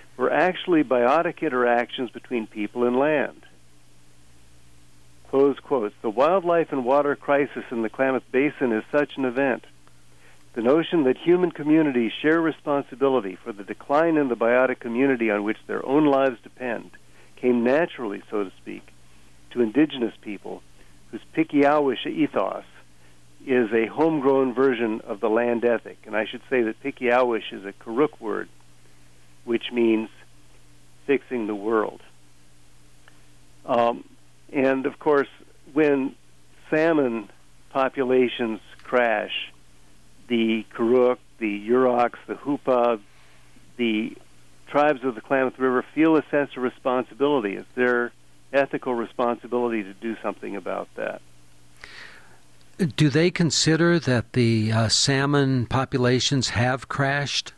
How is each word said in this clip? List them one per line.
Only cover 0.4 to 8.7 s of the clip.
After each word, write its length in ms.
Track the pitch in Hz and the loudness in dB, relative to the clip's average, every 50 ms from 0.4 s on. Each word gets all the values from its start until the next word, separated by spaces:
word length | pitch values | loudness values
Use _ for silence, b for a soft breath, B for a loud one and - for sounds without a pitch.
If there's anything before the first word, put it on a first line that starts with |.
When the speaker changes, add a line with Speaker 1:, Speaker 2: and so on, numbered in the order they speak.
| 156 185 180 - - - 180 156 147 | 2 0 0 -4 -2 0 2 2 2
Speaker 1:
biotic 560 | 117 131 123 120 123 139 160 170 170 151 - | 2 2 2 4 4 4 2 2 -2 -4 -4
interactions 720 | 165 156 127 127 123 120 120 120 120 - - - 127 110 | -6 -4 0 0 2 2 2 0 0 -2 -6 -8 -8 -8
between 360 | - 120 - - 127 120 110 | -10 -14 -12 -6 -6 -6 -6
people 380 | 104 - 110 104 104 - 123 120 | -6 -6 -8 -8 -6 -2 0 0
and 120 | 120 123 | 0 2
land." 460 | 127 139 151 156 143 117 - - - - - - - - - - - - - - - - - - - - - - - - - - - - - - - - - - - - - - - - - | 2 0 2 0 0 -2 -4 -6 -14 -20 -20 -20 -20 -20 -20 -20 -20 -20 -20 -20 -20 -20 -20 -20 -20 -20 -20 -20 -20 -20 -20 -20 -20 -20 -20 -20 -20 -20 -20 -20 -20 -20 -20 -20 -20 -14 -2
Close 280 | - 135 139 143 131 - | 2 4 4 4 2 0
quotes. 360 | - - 143 131 107 104 - - | -4 -4 -4 -2 -2 -4 -8 -6
The 80 | - 120 | -6 -6
wildlife 640 | 101 110 135 156 180 196 170 175 170 170 156 - - | 0 0 2 2 2 0 0 0 0 0 0 -2 -4
and 120 | 139 123 | -4 0
water 300 | 117 135 143 143 143 139 | 2 2 2 2 0 -2
crisis 500 | - - - 143 139 147 127 - 127 104 - | -4 -2 0 0 0 0 -2 -4 -10 -10 -8
in 120 | 123 117 113 | -6 -4 -4
the 80 | 107 | -4
Klamath 400 | - - 131 135 131 120 - - - | -2 -2 -2 0 0 -2 -4 -2 -2
Basin 400 | 131 139 147 123 - 143 123 | 0 0 0 -2 -2 -2 -2